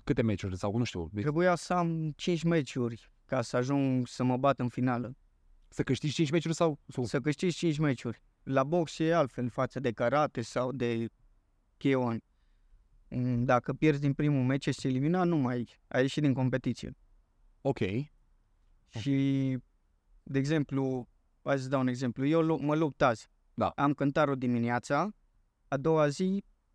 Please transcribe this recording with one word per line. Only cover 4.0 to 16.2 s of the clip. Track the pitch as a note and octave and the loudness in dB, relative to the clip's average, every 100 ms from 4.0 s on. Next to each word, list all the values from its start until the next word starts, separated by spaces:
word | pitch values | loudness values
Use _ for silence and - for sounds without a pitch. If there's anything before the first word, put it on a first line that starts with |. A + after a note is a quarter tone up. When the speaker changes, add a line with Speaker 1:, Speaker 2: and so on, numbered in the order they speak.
| B2 | -2
Speaker 2:
să | - | -2
mă | B2+ B2+ | 0 2
bat | C#3 C3+ | 2 2
în | B2 | -2
finală. | - B2+ A#2+ A#2+ C3 _ _ _ - _ | 0 -2 -2 -6 -12 _ _ _ -20 _
Speaker 1:
Să | - | -4
câștigi | C#3+ B2+ D3+ | -2 0 -2
cinci | B2 D3+ | 0 0
meciuri | E3+ E3 E3 | 0 -2 0
sau, | E3+ C#3+ - | 0 0 -8
sau | C3 A#2+ | -6 -4
Speaker 2:
Să | C#3+ | -2
câștigi | C#3+ D3 F#3 - | -2 -2 -2 0
cinci | E3+ D3 | -2 0
meciuri. | D#3 B2 A#2+ - _ _ | 0 -2 -6 -10 _ _
La | - C3+ | -4 -2
box | C#3 F3 D#3 - | 0 -2 -2 -2
e | D#3+ E3+ | 0 2
altfel | C#3 - B2 | 0 -2 -6
față | - B2+ B2+ | -2 -4 -2
de | A#2+ | -4
karate | A2 A#2+ C#3+ C#3+ - | 0 2 2 0 -2
sau | A2+ B2+ B2+ | -6 -4 -2
de | B2+ A#2+ A2+ A2+ _ _ _ _ _ _ _ | -2 -2 -2 -4 _ _ _ _ _ _ _
keion. | C#3 C3 B2 A2+ - _ _ _ _ - _ _ - | 0 2 0 -4 -8 _ _ _ _ -20 _ _ -10
Mm, | B2 B2 A#2+ | -4 -2 0
dacă | B2 B2 - | 2 2 2
pierzi | C#3 D#3 C#3+ | 2 2 4
din | C#3+ | 0
primul | C#3 D3 C#3+ | 2 2 2
meci, | B2+ C3+ - | 2 0 -2
ești | C3 C3+ | -2 -2
eliminat, | C3 D3 F3+ F3 | 0 2 2 2
nu | E3 | 2
mai | B2 B2 A2+ _ - | 0 -2 -6 _ -4
ai | B2+ | 0
ieșit | C3+ - | 2 2